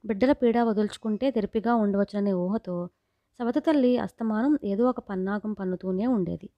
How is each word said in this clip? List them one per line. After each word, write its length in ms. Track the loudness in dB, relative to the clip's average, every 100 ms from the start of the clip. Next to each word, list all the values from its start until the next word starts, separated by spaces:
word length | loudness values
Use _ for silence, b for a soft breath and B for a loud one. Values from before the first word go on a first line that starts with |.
| -6
బిడ్డల 260 | 2 2
పీడ 260 | 4 4 4
వదుల్చుకుంటే 720 | 2 2 0 -2 -4 0 0
తెరిపిగా 440 | 0 -2 -2 0 2
ఉండవచ్చుననే 580 | 2 2 0 0 0
ఊహతో 560 | 0 0 -4 -4 -8 -8 _ _ _ _ -6
సవతి 200 | -2 0
తల్లి 380 | 2 4 4 2
అస్తమానం 600 | -2 _ -4 0 0 0
ఏదో 260 | 0 0 0
ఒక 100 | -2
పన్నాగం 540 | -6 -6 -4 -4 -6
పన్నుతూనే 540 | -6 -4 -4 -4 -2 0
ఉండేది. 420 | 0 -2 -6 -10